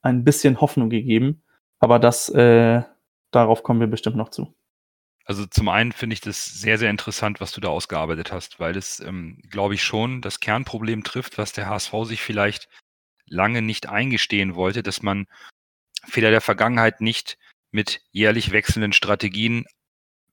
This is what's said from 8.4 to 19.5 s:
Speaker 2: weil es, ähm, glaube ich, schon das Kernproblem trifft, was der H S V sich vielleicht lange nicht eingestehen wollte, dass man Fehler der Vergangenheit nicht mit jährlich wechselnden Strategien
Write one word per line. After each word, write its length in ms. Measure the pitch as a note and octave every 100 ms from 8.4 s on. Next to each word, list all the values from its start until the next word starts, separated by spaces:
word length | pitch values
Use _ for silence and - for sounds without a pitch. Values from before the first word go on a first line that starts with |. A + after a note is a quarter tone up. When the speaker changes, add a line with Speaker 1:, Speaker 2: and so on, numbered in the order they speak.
| - -
Speaker 2:
weil 180 | E2+ F#2+
es, 220 | - -
ähm, 420 | - F#2 E2 - -
glaube 240 | G#2 G2+
ich, 100 | G2+
schon 380 | - A2 A#2+ B2+
das 180 | G#2+ -
Kernproblem 640 | - A2 - A2+ A2 A2
trifft, 340 | - B2 - -
was 160 | G#2
der 140 | - F#2+
H 80 | G#2
S 120 | -
V 180 | G#2+ A2+
sich 160 | A#2
vielleicht 480 | - G#2+ G2+ - - _ _ _ _ _ _
lange 360 | F2 G2+ A#2+
nicht 260 | A2 G#2+ -
eingestehen 680 | G#2 C3 A#2 - G#2 F#2+ E2+
wollte, 280 | F#2 A2+
dass 180 | G#2 -
man 240 | G2+ G2+ G2 _ - _ _ _ _ -
Fehler 280 | - - A2
der 100 | A2
Vergangenheit 580 | - G2+ A2 A#2+ A2+ -
nicht 380 | A2 A2+ - - _ _ _
mit 300 | G#2 G#2 - _
jährlich 400 | G2 G#2+ A2 -
wechselnden 400 | G#2+ - A2+ G#2
Strategien 760 | - - G2+ G#2 G2 A2+